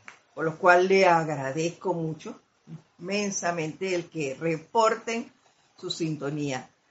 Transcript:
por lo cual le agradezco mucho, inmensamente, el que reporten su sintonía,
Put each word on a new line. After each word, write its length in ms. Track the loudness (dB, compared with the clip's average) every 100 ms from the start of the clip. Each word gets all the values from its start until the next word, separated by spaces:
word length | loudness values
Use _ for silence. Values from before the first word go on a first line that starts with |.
| -20 _ _
por 120 | -4 -4
lo 120 | 2
cual 300 | 6 6 6
le 180 | 6 6
agradezco 880 | 4 2 -4 -4 -2 -4 -4 -4
mucho, 460 | -4 -4 -6 -12 -18 _ _ _ -20 _ _
inmensamente, 960 | -6 -4 -4 -4 -4 -4 -6 -6 -4
el 160 | -4 -4
que 260 | -6 -6 -4
reporten 960 | -4 -4 -2 2 2 2 -4 -6 -8 _ _ _ _ _
su 140 | -10
sintonía, 800 | -6 -4 -4 -6 -4 -4 -6 -10 _ _